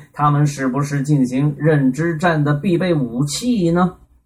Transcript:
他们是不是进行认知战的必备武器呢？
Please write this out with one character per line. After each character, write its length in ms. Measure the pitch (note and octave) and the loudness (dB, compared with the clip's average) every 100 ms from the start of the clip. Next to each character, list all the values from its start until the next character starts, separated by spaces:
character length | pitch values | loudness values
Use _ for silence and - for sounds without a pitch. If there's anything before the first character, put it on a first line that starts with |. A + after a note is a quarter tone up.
| - | -12
他 180 | - D3 | -2 0
们 160 | D3 D3 | 2 0
是 220 | C#3 C3 | 0 -4
不 140 | B2+ | -2
是 200 | D3 C#3+ | -2 -2
进 220 | C#3 C#3+ B2 | 0 0 0
行 280 | C3 D3 D3 | 0 -2 0
认 340 | D3+ D3 C3 | 2 2 2
知 240 | C#3 E3+ D#3 | 0 -2 0
战 260 | F3 D#3 | 0 2
的 100 | D3 | 0
必 240 | D3 G3+ E3+ | 0 0 0
备 160 | F3+ | 2
武 320 | D#3 A#2 A#2+ | 0 -2 -2
器 460 | C#3+ - B3 A3+ E3+ | -4 -2 -2 0 2
呢？ 260 | F3 F3+ - - _ | 2 0 -2 -20 _